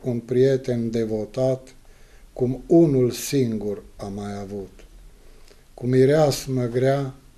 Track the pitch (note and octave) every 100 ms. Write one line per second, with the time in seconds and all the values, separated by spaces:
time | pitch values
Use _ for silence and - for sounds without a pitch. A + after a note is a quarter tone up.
0 | C3 A#2 A#2 B2 C3+ C3+ C3 A#2+ A#2 A#2
1 | A2+ A2 G#2 - C3 C3 - - - -
2 | - - - - B2 C3 - E3+ D#3+ C3
3 | B2 A2+ - C#3+ A#2+ A2 G#2 G2 - -
4 | G#2 G2 G2+ G2+ G2 G2+ F#2 - - -
5 | - - - - - - - - B2 C3
6 | C3 D3+ D3+ - - B2+ B2 B2 C3 C#3
7 | C3+ B2+ -